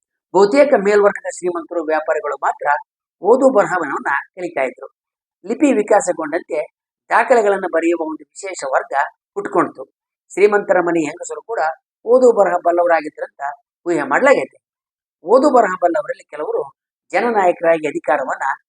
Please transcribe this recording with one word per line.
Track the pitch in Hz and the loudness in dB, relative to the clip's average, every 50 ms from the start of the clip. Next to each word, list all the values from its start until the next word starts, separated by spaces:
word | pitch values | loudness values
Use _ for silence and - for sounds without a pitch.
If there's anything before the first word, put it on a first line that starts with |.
| _ _ _ _ _ _ - | _ _ _ _ _ _ 2
ಬಹುತೇಕ | 185 202 202 247 285 285 285 - 202 190 | 2 4 4 4 4 4 4 4 2 2
ಮೇಲ್ವರ್ಗದ | 202 208 208 202 208 - - - 180 - | 2 2 4 4 2 0 -2 -8 -10 -10
ಶ್ರೀಮಂತರು, | - 175 180 170 170 156 - 170 170 156 | -6 -6 -6 -6 -6 -10 -6 -6 -6 -4
ವ್ಯಾಪಾರಿಗಳು | 151 156 156 151 165 156 156 147 147 139 | -2 -4 -2 -2 -2 -4 -4 -4 -6 -6
ಮಾತ್ರ | - 170 202 - - - 147 147 151 - _ _ _ _ _ _ _ | -4 -4 -4 -4 -4 -2 -2 -2 -2 -4 _ _ _ _ _ _ _
ಓದು | 160 202 247 262 269 262 - | 2 2 4 4 4 4 4
ಬರಹವನ್ನ | 202 180 156 180 180 160 135 151 240 233 165 139 143 - - _ | 4 2 2 -2 -4 -4 -4 -6 -6 -4 -4 -4 -4 -6 -10 _
ಕಲಿತಾ | 190 180 165 - 143 131 | -12 -12 -8 -4 -4 -4
ಇದ್ರು. | 123 123 - 135 - _ _ _ _ _ _ _ _ _ _ - | -4 -6 -10 -18 -20 _ _ _ _ _ _ _ _ _ _ -10
ಲಿಪಿ | 190 233 - 311 277 240 | -8 -2 0 2 2 2
ವಿಕಾಸಗೊಂಡಂತೆ | 214 208 - 214 196 180 180 160 165 156 147 156 180 - - 165 151 160 - _ _ _ _ _ _ _ - | 0 2 2 2 2 2 0 -4 -6 -6 -6 -6 -8 -6 -6 -6 -6 -6 -8 _ _ _ _ _ _ _ -2
ದಾಖಲೆಗಳನ್ನು | 170 214 233 226 262 233 208 202 196 190 190 | 0 0 2 2 2 2 4 2 0 0 -2
ಬರೆಯುವ | 170 170 160 165 170 170 170 160 | -2 -2 0 0 0 0 -2 -4
ಒಂದು | 156 - - - | -6 -8 -10 -14
ವಿಶೇಷ | _ _ - 202 190 180 - 147 135 131 | _ _ -14 -12 -12 -10 -10 -6 -2 -2
ವರ್ಗ | 131 - - 147 139 143 - - _ _ _ _ | -2 -2 -2 -4 -4 -4 -4 -8 _ _ _ _
ಹುಟ್ಕೊಳ್ತು. | 202 202 - - 175 147 - - 127 - - _ _ _ _ _ _ _ _ - | -12 -10 -2 -2 0 0 -2 -4 -12 -18 -20 _ _ _ _ _ _ _ _ 0
ಶ್ರೀಮಂತರ | 170 202 214 208 202 180 196 185 180 | 2 2 4 4 0 0 2 0 2
ಮನೆ | 170 175 170 165 151 | 2 0 0 0 -2
ಹೆಂಗಸರು | 143 160 175 - - 156 156 | -2 -6 -10 -12 -12 -12 -14
ಕೂಡ | - - 226 190 156 160 160 - _ _ _ _ _ | -10 -8 -6 -4 -4 -4 -4 -8 _ _ _ _ _
ಓದು | 214 240 254 254 240 - | 2 4 6 6 4 4
ಬರಹ | 202 196 180 175 175 170 | 4 2 2 0 0 0
ಬಲ್ಲವರಾಗಿದ್ರಂತ | 175 170 175 175 175 165 156 151 156 - 151 175 - _ - - - - - _ _ _ _ _ | 0 2 2 2 2 2 0 0 -6 -10 -12 -12 -14 _ -10 -10 -10 -10 -12 _ _ _ _ _
ಊಹೆ | 175 170 151 139 | -4 -2 -2 -2
ಮಾಡ್ಲಾಗೈತೆ. | 131 147 156 240 277 247 160 135 - _ _ _ _ _ _ _ _ _ _ _ _ _ _ 147 | 0 0 2 4 4 2 2 0 -6 _ _ _ _ _ _ _ _ _ _ _ _ _ _ -2
ಓದು | 170 226 262 285 294 254 | 2 2 4 4 4 4
ಬರಹ | 240 214 185 185 - 175 | 4 2 2 -2 -2 -2
ಬಲ್ಲವರಲ್ಲಿ | 170 165 151 - - - - - _ | -2 0 -2 -4 -6 -12 -14 -14 _
ಕೆಲವರು | 151 147 156 190 - 185 143 139 - _ _ _ _ _ _ _ | -12 -10 -8 -6 -6 -6 -6 -8 -14 _ _ _ _ _ _ _
ಜನನಾಯಕರಾಗಿ | 160 185 226 240 226 208 185 180 160 - 170 165 165 160 156 | -4 -2 -2 0 0 2 0 0 0 0 0 0 0 0 0
ಅಧಿಕಾರವನ್ನ | 143 139 165 - - 151 143 131 143 180 - 143 135 143 - _ | -4 -6 -4 -2 -2 -2 -2 -2 -6 -6 -6 -6 -6 -6 -8 _